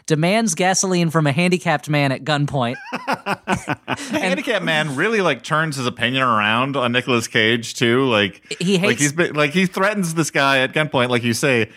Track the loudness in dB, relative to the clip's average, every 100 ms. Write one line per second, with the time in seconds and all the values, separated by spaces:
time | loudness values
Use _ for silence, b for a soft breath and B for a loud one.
0 | B 0 2 2 0 0 0 0 0 2
1 | 2 2 2 2 2 0 0 -2 0 0
2 | 0 -2 -2 -2 0 0 -2 -4 -8 -10
3 | -6 -6 -4 -6 -2 -4 -2 -6 -6 -8
4 | -4 -2 -2 -2 -2 -2 0 0 0 0
5 | 0 0 0 0 0 0 0 -2 -4 -4
6 | -6 -2 0 2 2 2 0 -2 0 0
7 | 0 0 0 2 2 2 -2 -2 0 2
8 | 2 2 0 -2 -12 -6 0 2 2 2
9 | 0 0 -2 0 0 2 0 2 0 0
10 | -2 -2 -2 2 2 2 2 0 0 0
11 | 2 0 0 0 2 2 0